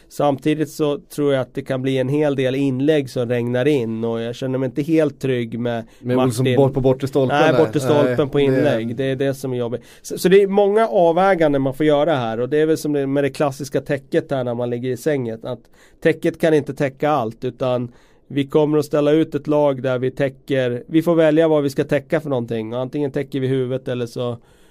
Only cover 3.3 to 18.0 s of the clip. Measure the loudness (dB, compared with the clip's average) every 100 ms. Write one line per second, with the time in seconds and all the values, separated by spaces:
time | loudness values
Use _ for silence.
3.3 | -2 -2 0 2 0 -2 -4 -4 -4 -6
4.3 | -8 -4 -4 -4 -4 0 2 0 -2 -4
5.3 | -2 -4 -6 -4 -6 -8 -10 -2 0 0
6.3 | 0 0 2 2 2 0 0 0 0 2
7.3 | 2 2 4 2 0 2 2 2 0 0
8.3 | 2 2 2 2 0 -2 -4 -4 -2 -2
9.3 | -4 -6 -4 -4 -6 -10 -20 -12 -2 4
10.3 | 6 6 4 4 4 2 4 4 4 4
11.3 | 4 4 2 0 0 2 4 4 2 0
12.3 | -2 0 2 2 2 0 -2 0 0 0
13.3 | 0 -4 -4 -6 -6 -4 -6 -2 -2 -2
14.3 | -4 -4 -4 -4 -4 -6 -4 -2 -2 -4
15.3 | -8 -10 -12 _ _ _ _ 0 0 -2
16.3 | 0 2 2 2 -4 -4 -2 0 0 -2
17.3 | -6 -8 -4 -2 -2 -4 -12